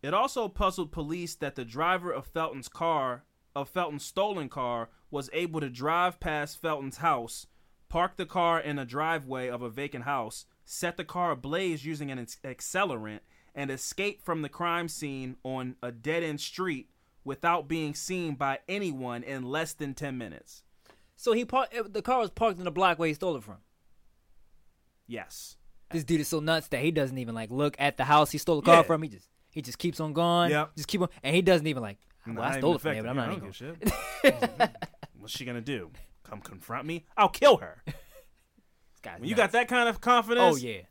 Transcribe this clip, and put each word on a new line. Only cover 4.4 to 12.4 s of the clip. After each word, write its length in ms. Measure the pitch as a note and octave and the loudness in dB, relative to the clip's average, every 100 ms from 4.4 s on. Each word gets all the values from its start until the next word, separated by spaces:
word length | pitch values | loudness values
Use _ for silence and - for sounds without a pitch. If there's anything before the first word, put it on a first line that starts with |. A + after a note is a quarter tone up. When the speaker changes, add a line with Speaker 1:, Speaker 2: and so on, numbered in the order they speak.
| C#3 | -6
Speaker 1:
car, 420 | - B2 A#2 A2+ _ _ | -4 -4 -4 -6 _ _
was 200 | C#3+ C3 | -8 -4
able 260 | D#3+ F3 D#3 | -4 -2 -2
to 100 | C#3+ | -4
drive 500 | A#2+ C#3 E3 F3+ F3 | -4 0 2 0 -2
past 400 | F3 D3+ D3 - | -4 -4 -4 -6
Felton's 380 | E3 D3+ C3+ B2+ | -4 -4 -6 -2
house, 480 | D#3+ C3+ A#2 - - _ _ _ _ | 0 0 -2 -12 -16 _ _ _ _
park 280 | E3+ F3+ - | 0 0 -2
the 100 | E3+ | -4
car 340 | F#3+ E3+ E3 | 2 4 2
in 180 | D3 C#3+ | 0 -4
a 60 | |
driveway 640 | B2 C3 D#3 D#3 C3+ C3 B2+ | -4 -2 0 0 -2 -6 -4
of 140 | B2 | -4
a 80 | A#2+ | -6
vacant 340 | A2+ C#3+ C3 | -6 -8 -6
house, 400 | A#2+ C#3 A2 - - _ | -4 -4 -4 -10 -16 _
set 320 | - - F3+ - | -14 -4 -4 -4
the 80 | |
car 280 | D#3+ F3+ F3 | -6 -2 0
ablaze 520 | C3+ C3+ E3 F#3+ D#3 | 0 -2 -2 0 -2
using 260 | C#3 D#3 C#3+ | -6 -6 -6
an 80 | C3 | -8
ex-, 180 | A#2+ - | -10 -12